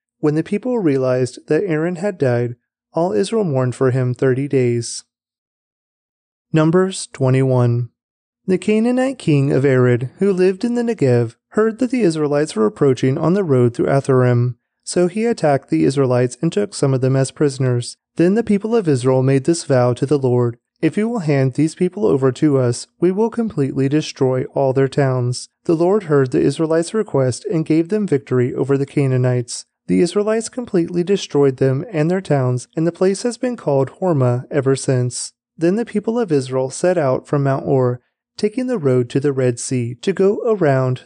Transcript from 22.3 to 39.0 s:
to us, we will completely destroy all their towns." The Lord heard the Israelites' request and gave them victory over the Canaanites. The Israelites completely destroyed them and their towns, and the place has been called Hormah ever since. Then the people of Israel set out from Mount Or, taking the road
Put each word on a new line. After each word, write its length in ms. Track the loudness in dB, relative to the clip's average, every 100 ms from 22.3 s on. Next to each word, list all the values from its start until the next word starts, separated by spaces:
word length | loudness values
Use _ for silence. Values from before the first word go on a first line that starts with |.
to 240 | 2 2 2
us, 320 | 0 -2 -10 _
we 140 | 0
will 180 | 0 -2
completely 580 | -2 -4 -2 -2 -2 0
destroy 560 | 0 -2 -2 0 0 -2
all 180 | -2 0
their 160 | 2 0
towns." 600 | 0 0 0 -2 -6 -12 _
The 120 | -4 0
Lord 280 | 2 0
heard 280 | 2 2 2
the 80 | 2
Israelites' 540 | 0 0 0 0 0
request 500 | -4 -2 0 0 -2
and 220 | -4 -4 0
gave 240 | 0 0
them 180 | -2 0
victory 440 | -2 0 -2 0
over 240 | -2 -2 -2
the 100 | -2
Canaanites. 800 | -2 0 0 0 -2 -4 -12 -16 _ -2
The 120 | 0
Israelites 480 | 2 0 0 -2 -4
completely 560 | -10 -4 -2 0 -2
destroyed 540 | 0 -2 0 2 2 2
them 260 | 0 0 -4
and 200 | -2 0
their 100 | -2
towns, 460 | 0 0 0 -2 -6
and 120 | -4 -2
the 60 |
place 300 | 0 0 0
has 140 | -4 -4
been 200 | -6 -4
called 340 | -2 0 0 -2
Hormah 460 | -2 2 0 0 -2
ever 240 | -2 0
since. 580 | 0 0 0 -2 -6 -12 -16 _ -4
Then 200 | -2 0
the 80 |
people 340 | -2 -4 -2 -2
of 140 | 0
Israel 380 | -2 0 -4 -4
set 280 | -2 0 2
out 280 | 0 -2 -2
from 180 | -2
Mount 220 | 0 -2 0
Or, 340 | 2 2 -2 _ _ _ -6
taking 300 | -4 -2 -4
the 120 | -2
road 300 | 0 0